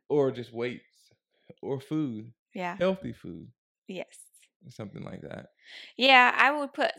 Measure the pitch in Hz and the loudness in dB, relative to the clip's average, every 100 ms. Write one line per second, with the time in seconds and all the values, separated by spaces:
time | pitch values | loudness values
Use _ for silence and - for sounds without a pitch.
0 | - 143 135 120 117 117 123 120 - _ | -2 2 2 0 -6 -6 -6 -6 -14 _
1 | _ _ _ _ - - 101 135 - 156 | _ _ _ _ -20 -12 -8 -8 -4 -2
2 | 147 107 117 - _ 208 180 185 180 185 | -2 -4 -10 -18 _ -8 -6 0 0 0
3 | 120 113 92 85 117 - _ _ - 185 | -4 -10 -12 -14 -14 -20 _ _ -12 -10
4 | - - - _ _ _ - - 101 104 | -10 -14 -20 _ _ _ -18 -12 -12 -10
5 | - - - - - _ - - - - | -12 -12 -12 -12 -14 _ -20 -20 -14 2
6 | 262 254 247 - 247 294 277 302 - | 6 8 8 6 4 2 -4 -2 -2